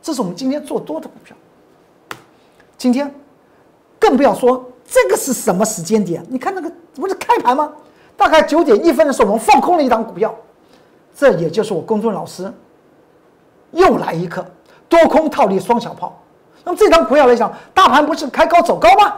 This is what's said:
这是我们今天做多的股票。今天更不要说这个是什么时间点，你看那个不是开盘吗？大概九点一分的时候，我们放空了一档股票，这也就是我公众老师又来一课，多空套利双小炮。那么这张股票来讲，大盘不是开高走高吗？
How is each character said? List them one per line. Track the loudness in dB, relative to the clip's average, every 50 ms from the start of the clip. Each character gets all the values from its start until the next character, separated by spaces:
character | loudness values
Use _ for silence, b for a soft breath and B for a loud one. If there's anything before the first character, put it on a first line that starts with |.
| _
这 | -8 -6
是 | -6
我 | -6
们 | -8 -8
今 | -8 -6 -6
天 | -6 -6 -8
做 | -8 -10 -10
多 | -8 -8 -12 -12
的 | -12
股 | -16 _ -20 _
票。 | _ -20 _ _ _ _ _ _ _ _ _ _ _ _ _ _ _ -20 -20 _ b b b b b b b b b b
今 | _ -2 -2 -2
天 | -2 -4 -6 -10 -18 _ _ _ _ b b b b b b b _ _ _ _ _
更 | 0 2 2
不 | 4 2
要 | 2 0
说 | 2 0 0 0 0 -4 -14 -20 _ _
这 | _ 0 2 2 2
个 | 0
是 | -2 -2 -6 -8
什 | -6 -4 -4 -2
么 | 0 -2
时 | -2 -4 -8 -6
间 | -2 0 0 0
点， | -2 -6 -8 -8 -10
你 | -10 -8
看 | -6 -6 -8
那 | -8
个 | -10 -12 -14 -16 -20 _ _
不 | -10 -8 -6
是 | -6
开 | -8 -2 -2 -2 0
盘 | 2 0 0
吗？ | 0 -2 -4 -6 -18 b b b b b b b
大 | _ 0 2
概 | 4 2 2
九 | 2 2 0 2
点 | 2 2 2 2
一 | 0 2
分 | 2 0
的 | 0 2
时 | 0 0
候， | 0
我 | 0
们 | -4
放 | 2 4 2 4
空 | 4 2 0
了 | 0 2
一 | 0
档 | 0 -2 -2
股 | -8 -6
票， | -4 -4 -4 -4 -8 -20 _ _ _ b b b b b b b b b b _
这 | 2 2 2 2
也 | 2 -2 -4
就 | -2 -4 -4
是 | -4 -4
我 | -8
公 | -4 -4 -4 -2
众 | -2 -4 -6
老 | -6 -10
师 | -12 -14 -14 -14 -14 -14 -18 _ _ _ _ _ _ _ _ _ _ _ _ _ _ _ _ _ _ _ _ _ _ 0
又 | 2 4 4 4 0
来 | -4 -6 -6
一 | -6 -8
课， | -8 -8 -10 -12 -12 -16 _ _ b b b b _
多 | 4 4 4
空 | 6 4 0 0 0
套 | 0 0 0
利 | 0 0 -4
双 | -2 -2 -2 -2
小 | -2 -8 -12
炮。 | -12 -14 -14 -14 -16 _ _ _ _ _ _ b b b
那 | -10 -2
么 | 2
这 | 2 4
张 | 4 2 2
股 | 2 2
票 | 2 4
来 | 4 4
讲， | 2 0 -6 B B B B B
大 | 2 2 4
盘 | 4 2 2
不 | 0 -4
是 | -6 -8 -10
开 | -2 -2 0
高 | 4 4 2
走 | 4 2 -2 2
高 | 4 4 6 6
吗？ | 4 2 2